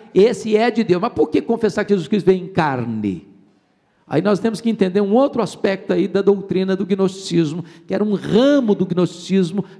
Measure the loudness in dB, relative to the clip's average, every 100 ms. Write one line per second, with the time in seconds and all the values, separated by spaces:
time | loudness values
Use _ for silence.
0 | -2 2 4 2 0 2 2 0 0 0
1 | 0 -2 0 0 0 0 0 -2 0 -2
2 | 0 0 2 2 0 -2 0 -2 -4 -4
3 | -4 -4 -10 -20 _ _ _ _ _ _
4 | -4 -2 0 0 0 -2 -4 0 0 0
5 | 2 2 2 0 -4 -2 -4 -2 -2 -2
6 | 0 2 2 2 0 -2 0 -2 -2 0
7 | 0 -2 -2 0 0 -4 -12 -16 -6 -2
8 | -2 -2 0 2 4 4 2 0 0 0
9 | 0 -2 -2 0 0 -2 -8 -10